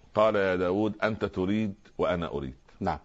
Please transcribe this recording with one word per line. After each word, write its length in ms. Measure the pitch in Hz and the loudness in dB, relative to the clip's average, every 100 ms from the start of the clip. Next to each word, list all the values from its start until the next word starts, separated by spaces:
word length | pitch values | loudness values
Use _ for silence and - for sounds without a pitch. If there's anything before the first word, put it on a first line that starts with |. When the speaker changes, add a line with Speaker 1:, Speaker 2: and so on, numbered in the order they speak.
| - - | -4 2
Speaker 1:
قال: 200 | 110 107 | 4 4
"يا 200 | 95 90 | 2 2
داود، 380 | 90 98 107 104 | 2 2 0 0
أنت 220 | 107 110 101 | -2 -2 -4
تريد 480 | - 92 107 107 95 - - | -2 0 0 -2 -6 -12 -2
وأنا 300 | 90 90 85 | 0 0 -2
أريد." 280 | 69 67 - - - | -6 -8 -10 -18 -6
Speaker 2:
نعم. 200 | 92 80 | -4 -2